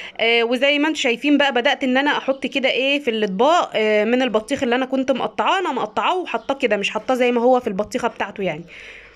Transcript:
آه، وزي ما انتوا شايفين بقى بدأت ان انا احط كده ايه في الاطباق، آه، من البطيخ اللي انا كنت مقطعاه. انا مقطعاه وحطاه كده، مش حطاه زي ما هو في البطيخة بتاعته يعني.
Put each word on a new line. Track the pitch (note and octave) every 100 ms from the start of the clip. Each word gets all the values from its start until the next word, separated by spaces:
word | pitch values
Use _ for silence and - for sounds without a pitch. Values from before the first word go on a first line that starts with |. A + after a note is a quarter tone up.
| - -
آه، | A3+ A#3
وزي | A#3 B3 C#4 C#4+
ما | D#4
انتوا | D4+
شايفين | B3+ A#3 C#4+ C#4+
بقى | C#4
بدأت | A#3+ C#4 C4
ان | C4 B3+
انا | C#4+ -
احط | - C4+ C4
كده | C4+ B3
ايه | - C4+ C#4+
في | C4
الاطباق، | A3 G#3 F#3+ C#4 F4 - G#3
آه، | G#3+ G#3+
من | G#3+ B3
البطيخ | B3+ G#3+ G#3+ C#4
اللي | B3 B3+
انا | B3+
كنت | C4+ C4
مقطعاه. | A#3+ G#3+ - A3+ F#4+
انا | F4
مقطعاه | C4 - - A3+ F4+
وحطاه | E4 A3 - C#4
كده، | A#3 G#3
مش | G3+
حطاه | G#3 - B3+
زي | B3
ما | A#3+
هو | A#3+ B3
في | A#3+
البطيخة | F#3+ G#3 B3+ A#3
بتاعته | - G3+ G#3
يعني. | F#3 D3+ D#3+ - - - -